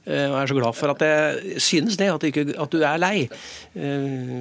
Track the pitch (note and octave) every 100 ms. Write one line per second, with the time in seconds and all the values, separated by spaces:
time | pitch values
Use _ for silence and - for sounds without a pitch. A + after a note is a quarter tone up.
0 | - D3 C#3 C3+ C3+ C#3 A#2 A#2 D3 C#3+
1 | D#3 D3+ D3+ C3+ F#3+ D#3+ - E3+ A3 F#3+
2 | G3 D#3+ D#3 D3 D3 - D3 E3 D3+ D#3+
3 | F#3 G#3 A#2+ - - - - F#3 C#3+ C#3+
4 | C#3 C3 B2+ B2+